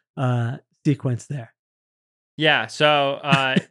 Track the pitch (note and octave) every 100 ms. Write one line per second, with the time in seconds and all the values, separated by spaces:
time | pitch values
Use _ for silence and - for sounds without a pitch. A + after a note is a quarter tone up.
0 | _ - B2+ A#2+ A#2 C3+ _ _ D#3 C3+
1 | C3 A#2 - C#3+ A2+ _ _ _ _ _
2 | _ _ _ - D3+ C3+ A2 - D3+ D3
3 | C#3 C3+ D3 C3+ C3 C3+ -